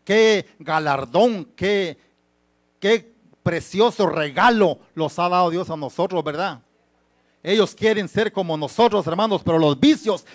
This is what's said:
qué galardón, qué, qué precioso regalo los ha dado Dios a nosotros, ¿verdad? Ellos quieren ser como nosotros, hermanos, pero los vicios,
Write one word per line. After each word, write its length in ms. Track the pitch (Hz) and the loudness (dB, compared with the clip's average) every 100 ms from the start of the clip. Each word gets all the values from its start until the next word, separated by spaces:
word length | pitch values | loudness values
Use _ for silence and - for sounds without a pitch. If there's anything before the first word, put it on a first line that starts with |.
qué 420 | - 208 220 208 - - | -2 2 4 2 -2 -12
galardón, 880 | 143 156 151 139 131 156 240 208 - - | -6 -2 0 -2 -2 2 2 0 -8 -6
qué, 420 | 185 202 180 - _ _ _ _ _ _ _ _ | -2 -2 -4 -8 _ _ _ _ _ _ _ _
qué 340 | 196 226 - _ _ _ | 0 0 -2 _ _ _
precioso 680 | 175 170 - 185 233 - 185 | -4 -4 -4 0 0 2 0
regalo 680 | 160 151 135 226 226 185 143 _ | 0 -2 2 2 4 2 0 _
los 240 | - 151 - | -6 -6 -2
ha 120 | 175 | 0
dado 180 | 180 180 | 2 2
Dios 220 | 165 180 | -2 -6
a 60 | 160 | -8
nosotros, 460 | 139 - 185 180 | -8 -4 -4 -4
¿verdad? 380 | 151 147 190 131 _ _ _ _ _ _ _ _ | -4 -6 -6 -10 _ _ _ _ _ _ _ _
Ellos 340 | 170 214 190 - | -2 0 0 0
quieren 320 | 220 208 185 | -2 0 -2
ser 240 | 190 220 | -4 -4
como 240 | 196 175 156 | -4 -4 -4
nosotros, 500 | 147 - 233 202 165 | -4 0 2 2 -2
hermanos, 360 | 170 220 190 | -2 -2 -2
pero 120 | - 165 | 0 2
los 220 | 156 143 | 2 4
vicios, 480 | 285 302 214 185 - | 2 2 0 -6 -6